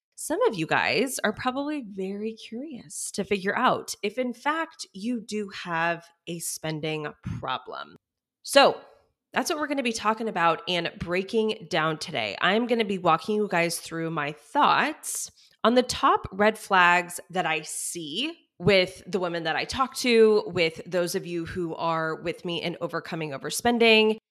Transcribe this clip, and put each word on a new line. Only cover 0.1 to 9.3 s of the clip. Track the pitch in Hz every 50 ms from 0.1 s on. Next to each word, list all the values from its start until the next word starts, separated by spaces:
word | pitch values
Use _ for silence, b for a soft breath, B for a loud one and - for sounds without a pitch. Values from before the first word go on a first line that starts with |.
| _
some | - - - 302 392 - -
of | 233 175
you | 156
guys | 151 151 123 82 92 123 156 247 277 262 -
are | - 208
probably | 214 - - 254 247 277 285 294 302 294 247 190
very | 208 190 190 190 202 202 214 226
curious | 226 220 - - 220 233 277 330 269 208 - 147 - - - -
to | - -
figure | 190 - 208 196 180 196 -
out | 233 254 240 151 113 - - - -
if, | - 208 214 247
in | 254 254 226
fact, | - - 285 302 330 330 311 - - - -
you | - 190 196 233 254 226
do | 190 - 202 214 208 190
have | - - - 180 170 165 165 170 170 160 - - _ _ -
a | - 170 170
spending | - - - - - 156 156 151 151 156 156 156 151 147 - _ - - - -
problem. | 135 131 127 120 - - 73 67 73 73 87 - _ _ _ _ _ _ _ _
So | - - - 277 269 180 - - - - - _ _ _ _ _ _ _